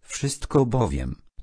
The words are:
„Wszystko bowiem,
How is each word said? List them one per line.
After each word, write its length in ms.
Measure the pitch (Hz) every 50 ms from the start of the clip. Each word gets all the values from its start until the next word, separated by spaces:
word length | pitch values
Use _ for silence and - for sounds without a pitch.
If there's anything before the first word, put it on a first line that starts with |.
„Wszystko 640 | _ - - - 139 139 - - - - - 143 135
bowiem, 500 | 117 127 127 113 80 69 64 64 64 - - - - _ -